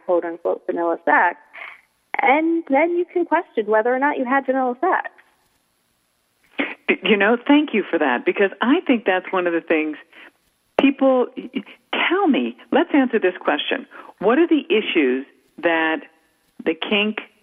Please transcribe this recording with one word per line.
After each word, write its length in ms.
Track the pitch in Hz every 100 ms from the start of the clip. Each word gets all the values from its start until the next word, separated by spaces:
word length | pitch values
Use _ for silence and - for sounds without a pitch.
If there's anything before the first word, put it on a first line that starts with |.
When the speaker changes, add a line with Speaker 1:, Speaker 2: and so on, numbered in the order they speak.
| -
Speaker 1:
quote-unquote 580 | 175 170 165 185 - -
vanilla 320 | 175 170 165 -
sex, 320 | 262 180 - _ - - - _ _ _ -
and 420 | - 285 330 330 -
then 280 | 269 330 349
you 80 | 359
can 200 | 349 339
question 400 | 311 339 - 208
whether 280 | 214 226 254
or 20 |
not 180 | 285 285
you 80 | 247
had 200 | 277 254
vanilla 300 | 262 254 247
sex. 280 | 359 - - - _ _ _ _ _ _ _ _ _ _ _ _ _ - 294 - - -
Speaker 2:
You 120 | 185 208
know, 220 | 196 240 -
thank 260 | 294 302
you 100 | 214 170
for 80 | 165
that, 280 | 147 120 -
because 260 | 196 196 -
I 200 | 220 320 359
think 200 | 240 214
that's 260 | 185 180
one 160 | 190 175
of 60 |
the 80 | 170
things 340 | 165 160 156 147 - - - _ _ _ _ -
people, 480 | 269 269 269 254 240 - 202 - - - _ - -
tell 180 | 359 392
me, 300 | 190 226 - -
let's 180 | 262 349
answer 240 | 294 254 214
this 180 | 185 180
question. 480 | - 147 147 - 254 - - -
What 180 | 190 262
are 100 | 339
the 160 | 311 -
issues 560 | 214 - 170 135 131 135 _ _ -
that 420 | 170 165 160 160 - _ _ _ _ - -
the 80 | 160
kink 440 | - 208 208 214 - _